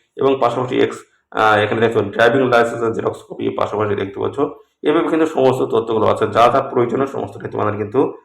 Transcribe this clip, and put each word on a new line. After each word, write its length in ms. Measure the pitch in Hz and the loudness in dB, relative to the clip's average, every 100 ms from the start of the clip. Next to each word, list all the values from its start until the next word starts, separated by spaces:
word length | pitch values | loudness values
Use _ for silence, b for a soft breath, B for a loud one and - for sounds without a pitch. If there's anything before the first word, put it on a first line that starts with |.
| b - | b -2
এবং 160 | 135 131 | 0 2
পাশাপাশি 320 | 123 120 127 120 | 0 0 -2 0
এক্স, 160 | 226 - - _ _ | 0 -2 -18 _ _
আহ, 240 | - 110 104 | 0 2 4
এখানে 160 | 104 113 | 2 0
দেখতে 160 | 113 110 | 0 0
পাচ্ছ 140 | 98 - | -2 2
ড্রাইভিং 260 | 117 135 127 | 4 4 4
লাইসেন্সের 400 | 117 117 123 117 107 | 4 2 0 -4 -2
জেরক্স 260 | 107 110 - | -4 -6 -14
কপি, 180 | - 110 104 | -6 -6 -2
পাশাপাশি 340 | 104 104 107 98 | -2 -2 -2 -2
দেখতে 160 | 98 101 | -4 -4
পাচ্ছ 180 | 107 131 147 B B B 147 | -6 -2 -4 B B B 0
এভাবে 200 | 156 151 | 0 0
কিন্তু 160 | 160 160 - | 0 0 2
সমস্ত 240 | 131 127 131 | 2 2 0
তথ্যগুলো 320 | 143 - 110 104 | -2 0 0 2
আছে, 120 | 104 104 | 0 0
যা 160 | 104 117 | 4 4
যা 80 | 135 135 | 4 -2
প্রয়োজনীয় 380 | - 120 127 135 - | -2 0 0 -4 -4
সমস্তটাই 360 | 101 - - 113 | -8 -10 -10 -4
তোমাদের 200 | 107 101 | -4 -2
কিন্তু 180 | 104 127 - B | -2 0 0 B